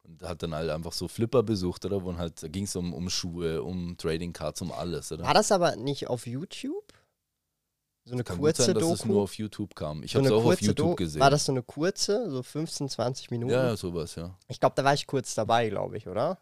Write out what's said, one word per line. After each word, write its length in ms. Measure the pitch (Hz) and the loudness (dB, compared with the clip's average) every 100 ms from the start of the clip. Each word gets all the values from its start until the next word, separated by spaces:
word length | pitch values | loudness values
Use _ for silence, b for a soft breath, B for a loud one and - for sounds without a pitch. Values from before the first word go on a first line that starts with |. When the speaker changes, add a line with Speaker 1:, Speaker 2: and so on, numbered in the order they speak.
Speaker 1:
Und 200 | - 80 | -20 -14
hat 200 | 85 85 | -10 -6
dann 120 | 85 | -4
halt 160 | 78 82 | -4 -2
einfach 220 | 78 82 | -4 -6
so 160 | - 90 | -6 -8
Flipper 340 | - 117 127 | -2 2 2
besucht, 420 | 107 104 90 - | 2 0 0 -2
oder? 180 | 92 101 | -2 -2
Wo 120 | 90 87 | -2 -4
halt, 260 | 85 - | -6 -8
da 60 | 82 | -8
ging's 260 | 92 101 | -6 -4
um, 180 | - 87 | -4 -4
um 160 | 71 90 | -4 -4
Schuhe, 520 | - 90 85 82 80 | -4 -4 -4 -2 -2
um 340 | 67 92 87 90 | -4 -6 -6 -4
Trading 340 | 82 80 87 | -2 -2 -4
Cards, 300 | 82 78 - | -6 -6 -6
um 100 | 87 | -8
alles, 400 | - 87 76 - | -6 -4 -6 -6
oder? 120 | 80 | -4
Speaker 2:
War 100 | 90 | 4
das 180 | 170 214 | 4 6
aber 240 | 196 165 - | 4 4 0
nicht 320 | 131 143 - | -4 -4 -4
auf 180 | 123 120 | -4 -4
YouTube? 640 | 123 190 - 262 392 427 _ _ _ _ _ _ _ _ _ _ _ - | -8 -8 -10 -8 -8 -10 _ _ _ _ _ _ _ _ _ _ _ -10
So 80 | |
eine 100 | 123 | -6
Speaker 1:
Kann 140 | 120 87 | -4 0
gut 60 | 147 | 2
Speaker 2:
kurze 180 | 165 | 4
Speaker 1:
sein, 100 | 123 | 4
dass 160 | 110 165 | 4 2
es 100 | 175 | 2
Speaker 2:
Doku? 40 | 113 | 2
Speaker 1:
nur 100 | 101 | 2
auf 120 | 98 | 2
YouTube 400 | - 107 - 104 | -2 -8 -6 -8
kam. 280 | - 76 76 | -6 -6 -6
Ich 100 | - | 0
Speaker 2:
So 60 | - | 2
Speaker 1:
hab's 80 | 135 | 6
Speaker 2:
eine 60 | |
Speaker 1:
auch 40 | 110 | 6
auf 60 | |
Speaker 2:
kurze 200 | 113 180 | 6 6
Speaker 1:
YouTube 280 | 208 - 170 | 4 4 2
Speaker 2:
Do-, 40 | 175 | 2
Speaker 1:
gesehen. 240 | 180 147 | -2 4
Speaker 2:
war 100 | 139 | 6
das 140 | 147 | 6
so 80 | - | 2
eine 100 | 131 | -2
kurze, 680 | - - 170 - - 208 233 | -4 -2 -2 0 0 0 0
so 120 | 131 | -4
fünfzehn, 460 | 127 147 160 - 135 | -6 -6 -6 -4 -4
zwanzig 420 | - 117 131 - | -2 -2 -2 -6
Minuten? 220 | 120 120 | -4 2
Speaker 1:
Ja, 140 | 123 127 | 2 2
ja, 80 | 104 | 0
sowas, 380 | 92 85 76 | -2 -4 -6
ja. 220 | - 85 92 _ | -8 -10 -12 _
Speaker 2:
Ich 100 | - | 0
glaub, 160 | 107 | 2
da 100 | - | 4
war 100 | 135 | 4
ich 120 | 147 - | 2 0
kurz 280 | 135 - | -4 -2
dabei, 340 | - 110 117 113 | -2 4 4 4
glaub 240 | 98 95 | 0 -4
ich, 140 | 95 - | -6 -6
oder? 280 | 92 151 185 | -2 -2 -4